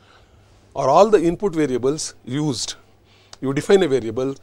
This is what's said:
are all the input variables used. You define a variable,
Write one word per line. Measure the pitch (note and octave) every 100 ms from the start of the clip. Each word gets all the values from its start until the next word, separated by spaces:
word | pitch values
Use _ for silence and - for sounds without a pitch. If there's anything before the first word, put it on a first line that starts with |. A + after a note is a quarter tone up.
| _ _ _ _ _ _ _
are | C#3 C3+
all | D#3 A3
the | G#3
input | E3 F3+ G3+
variables | D#3+ C#3+ B2 B2+ D3+ - -
used. | - C3+ D3+ A2+ - - _ _ _ _ _ -
You | C3
define | C#3 C#3+ G3
a | E3
variable, | C3 A2+ A2+ C3+ C3+